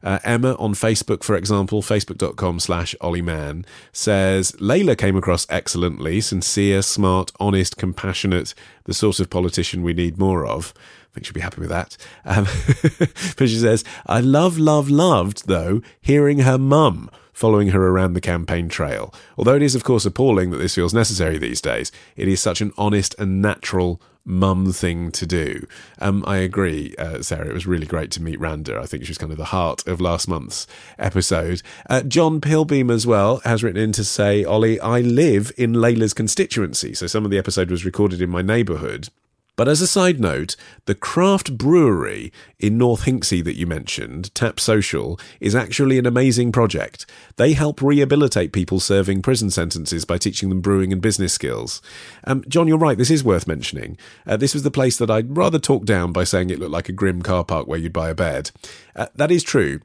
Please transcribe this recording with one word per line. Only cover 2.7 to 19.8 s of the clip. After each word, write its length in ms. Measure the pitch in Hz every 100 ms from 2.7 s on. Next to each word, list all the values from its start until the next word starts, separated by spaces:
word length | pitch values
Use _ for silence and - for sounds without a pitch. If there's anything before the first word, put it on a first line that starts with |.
| 87 82 -
ollie 200 | 87 87
mann, 440 | 85 80 73 78 95 - -
says, 640 | - - 98 95 95 92 -
"Layla 360 | 101 156 190 123
came 200 | 98 95
across 280 | 90 87 -
excellently, 720 | 87 - 87 87 76 73 92
sincere, 600 | 110 92 - - 101 98
smart, 520 | 98 - 98 92 90 _
honest, 380 | 101 98 90 -
compassionate, 800 | 92 90 98 92 98 87 - - - _ -
the 80 |
sort 260 | - 107 95
of 100 | 92
politician 540 | 92 90 - 87 90
we 100 | 87
need 240 | 82 87 85
more 280 | 95 90 64
of." 280 | 62 82 - - - _
I 40 | -
think 100 | -
she'll 80 |
be 80 | -
happy 180 | 87 -
with 100 | 82
that. 280 | 85 - - - -
Um, 240 | - 95 101 - -
<laughs> 320 | - 156 - 165 - 185 -
but 140 | 131
she 100 | 113
says, 240 | 113 110 - - -
"I 160 | 113
love, 360 | 127 143 180 165
love, 320 | 156 151 139
loved, 600 | 143 180 131 90 101 -
though, 320 | 90 82 98 - _
hearing 400 | - 143 143 143
her 180 | 131 131
mum 520 | 135 143 151 85 - - _
following 340 | - 113 104 101
her 220 | 95 92
around 240 | 92 92
the 80 | 87
campaign 460 | - 85 85 85 85
trail. 440 | - 76 53 50 - - -
Although 180 | 110 139
it 60 |
is, 140 | 143
of 80 | 127